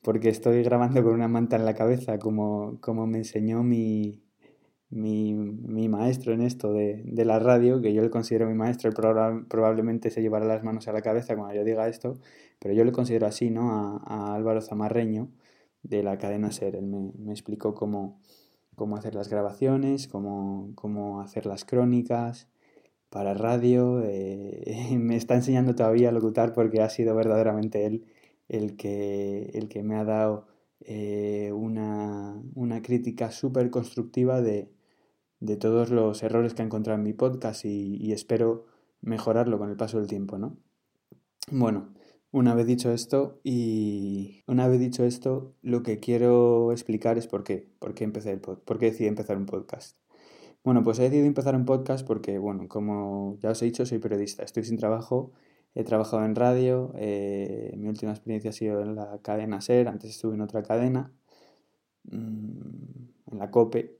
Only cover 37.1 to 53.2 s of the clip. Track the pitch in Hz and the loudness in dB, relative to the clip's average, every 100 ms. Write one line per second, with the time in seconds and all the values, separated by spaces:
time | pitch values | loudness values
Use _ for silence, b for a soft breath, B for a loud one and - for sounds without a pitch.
37.1 | 107 127 127 117 107 110 104 101 101 107 | 0 0 0 -6 -6 -6 -4 -4 -4 -4
38.1 | 104 - 113 117 117 B B B B 107 | -4 0 2 2 2 B B B B -6
39.1 | 113 110 113 120 107 101 101 110 110 104 | -4 0 2 2 0 -2 -4 -4 -2 -4
40.1 | 101 98 101 110 156 _ _ _ _ _ | -4 -6 -6 -8 -10 _ _ _ _ _
41.1 | - _ _ - 139 117 104 98 B B | -20 _ _ -6 2 2 2 -4 B B
42.1 | B _ 139 123 117 117 123 123 117 - | B _ 4 6 6 4 2 2 -2 0
43.1 | 135 139 - 139 123 113 110 104 104 98 | 0 0 -4 -4 -2 0 0 0 -2 -4
44.1 | 98 98 - - 127 127 127 127 123 123 | -4 -6 -12 -2 2 4 4 2 2 0
45.1 | 123 131 131 131 - 123 120 120 107 - | 0 -2 -4 -6 -14 -2 -2 0 -4 0
46.1 | 120 120 120 120 117 117 117 - 110 117 | 2 6 6 8 6 4 0 -2 0 2
47.1 | 113 113 98 98 95 - _ - - 107 | 0 0 -6 -4 -6 -6 _ -14 -6 -6
48.1 | 107 107 98 98 95 - 113 113 110 107 | -6 -6 -8 -8 -14 -6 2 2 2 -2
49.1 | 104 107 98 98 98 - - - _ _ | -2 -4 -4 -4 -6 -8 -14 -16 _ _
50.1 | B B B B B - 123 120 113 127 | B B B B B 4 4 4 4 4
51.1 | 147 147 143 139 131 127 131 135 135 131 | 4 4 4 2 0 2 2 0 -4 -2
52.1 | 107 104 98 101 98 90 107 104 104 101 | -4 -2 -4 -4 -6 -6 -6 -4 -4 -4
53.1 | 101 | -6